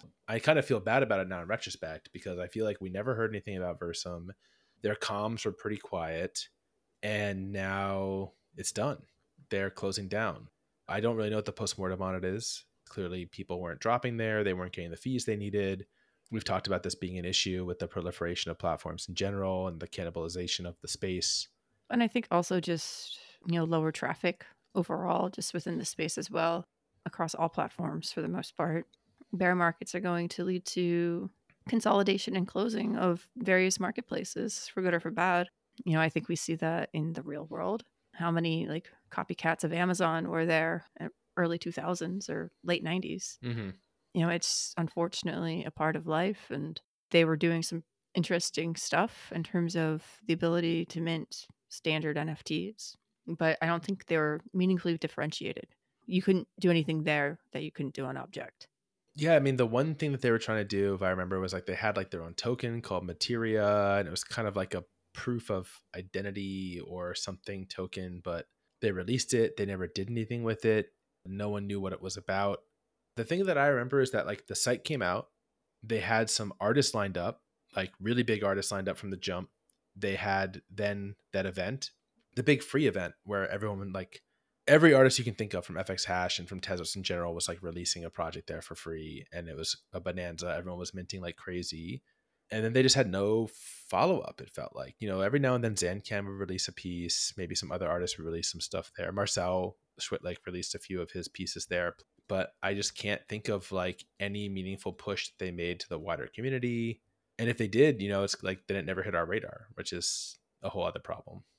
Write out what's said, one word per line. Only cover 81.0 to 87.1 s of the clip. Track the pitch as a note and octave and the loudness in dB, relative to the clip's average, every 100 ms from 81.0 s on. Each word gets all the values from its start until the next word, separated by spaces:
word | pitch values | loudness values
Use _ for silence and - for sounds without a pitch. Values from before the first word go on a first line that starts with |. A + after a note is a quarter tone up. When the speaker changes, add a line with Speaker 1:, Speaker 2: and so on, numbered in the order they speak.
| G2 G2+ _ | -6 -10 _
Speaker 1:
that | G2 F#2+ | -2 -2
event, | F#2+ F#2 C3+ - - _ _ _ | -2 -4 -4 -8 -14 _ _ _
the | - | 0
big | A#2+ C3+ | 4 4
free | - C#3 C#3 | 4 2 4
event | F#2+ E2+ - | 2 -2 -6
where | - G2+ F#2+ | -4 -2 0
everyone, | G2 G#2 G2 G2 | -2 -2 -4 -6
like, | F#2+ F2+ - _ _ _ _ - | -6 -8 -14 _ _ _ _ 6
every | D3+ E3 | 10 12
artist | C3+ C3 B2+ | 12 10 8
you | |
can | A#2+ G#2 | 0 -2
think | G#2+ | -2
of | F#2 | -4
from | - F2 | -4 -4
F | G2 | -4
X | F#2 | -4
Hash | - F2+ F2+ - | -2 0 0 -2
and | F2 | -4
from | F#2+ | -8
Tezos | - F2+ E2 G2 | -4 -4 -4 -6
in | |
general | F2+ | -4